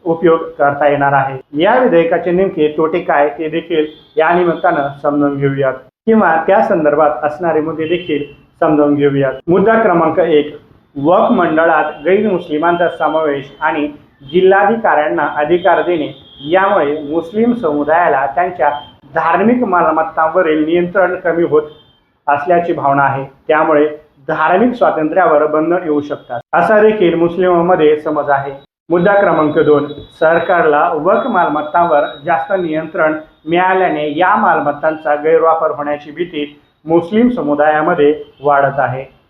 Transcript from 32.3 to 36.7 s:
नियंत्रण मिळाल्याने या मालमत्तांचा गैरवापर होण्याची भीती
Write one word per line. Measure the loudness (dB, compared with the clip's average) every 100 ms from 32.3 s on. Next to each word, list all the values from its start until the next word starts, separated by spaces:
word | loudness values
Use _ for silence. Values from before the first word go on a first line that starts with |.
| -4 -2
नियंत्रण | -4 -2 -4 -6 -2 -2 -2 -10 _ -2
मिळाल्याने | 0 2 0 0 -2 -4 0
या | 0
मालमत्तांचा | 2 0 0 -2 -2 -4 -4 -4
गैरवापर | -2 2 2 2 2 -2
होण्याची | -4 -6 -8 -10
भीती | -10 -8 -8 -10 -12 _